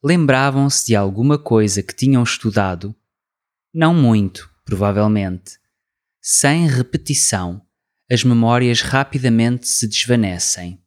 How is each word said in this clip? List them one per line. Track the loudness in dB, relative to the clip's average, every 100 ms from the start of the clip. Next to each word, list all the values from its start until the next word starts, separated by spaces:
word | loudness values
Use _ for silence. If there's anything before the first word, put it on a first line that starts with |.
lembravam-se | 2 2 2 2 2 2 0 0 0
de | 0
alguma | 0 0 0 0
coisa | 2 2 2 -2
que | -8
tinham | -2 0 2
estudado? | 0 -2 -4 -2 -2 -4 -10 -16 _ _ _ _ _ _ _
Não | 0 2
muito, | 4 4 4 0 -6 -20 _
provavelmente. | -8 -2 0 2 2 0 -2 -8 -14 -20 _ _ _ _ _ _
Sem | -4 0 2 2 2
repetição, | 0 -2 -6 -4 -2 -2 -2 -6 -10 _ _ _ _ _
as | 0
memórias | 2 2 2 2 2 0
rapidamente | -2 -2 -2 -2 0 2 0 -2 -4
se | -4 -4
desvanecem. | -4 0 0 0 -4 -6 -6 -10 -16